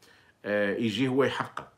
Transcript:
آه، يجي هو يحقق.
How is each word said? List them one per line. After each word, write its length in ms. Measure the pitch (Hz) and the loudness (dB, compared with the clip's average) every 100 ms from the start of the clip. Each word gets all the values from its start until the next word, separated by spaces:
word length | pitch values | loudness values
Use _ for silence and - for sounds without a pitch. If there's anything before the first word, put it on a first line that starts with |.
| - - _ _ | -20 -20 _ _
آه، 320 | 101 104 101 98 | -2 0 0 0
يجي 320 | 117 104 131 | 0 0 2
هو 160 | 131 | 2
يحقق. 440 | 127 - 123 - - | 2 0 -6 -10 -16